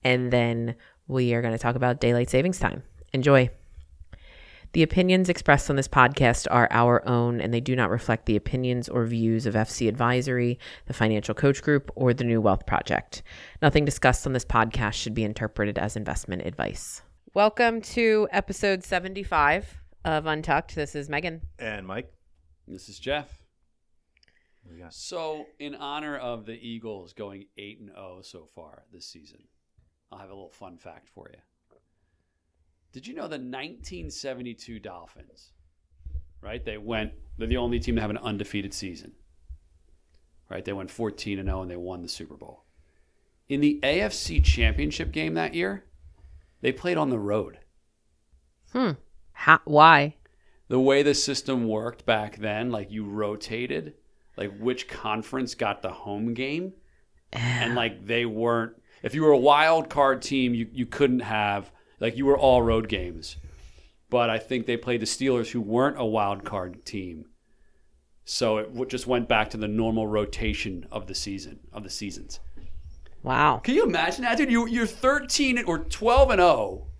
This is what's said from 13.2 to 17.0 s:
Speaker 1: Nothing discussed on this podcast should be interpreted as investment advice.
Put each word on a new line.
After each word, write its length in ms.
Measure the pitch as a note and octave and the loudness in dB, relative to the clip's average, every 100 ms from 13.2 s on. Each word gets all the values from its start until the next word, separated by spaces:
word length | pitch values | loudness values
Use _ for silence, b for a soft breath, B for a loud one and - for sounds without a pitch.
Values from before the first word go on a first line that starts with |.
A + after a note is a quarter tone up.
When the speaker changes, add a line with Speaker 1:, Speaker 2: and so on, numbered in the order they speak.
| - B B B | -16 B B B
Speaker 1:
Nothing 240 | D3+ D3+ | 4 4
discussed 440 | C#3+ - C3 B2 - | 2 2 2 2 0
on 40 | |
this 120 | B2+ | -2
podcast 480 | - A#2 A2 - G#2+ | 2 2 2 0 -2
should 200 | A2 - | -4 -4
be 120 | A2+ | -2
interpreted 520 | G#2+ G#2+ G#2+ - G#2 G2+ | -2 -2 -6 -2 -2 -2
as 200 | G#2 A2 | -4 -4
investment 500 | G#2 - - F#2 - | -6 -6 -6 -6 -6
advice. 560 | - G#1 - - - | -6 -6 -6 -12 -16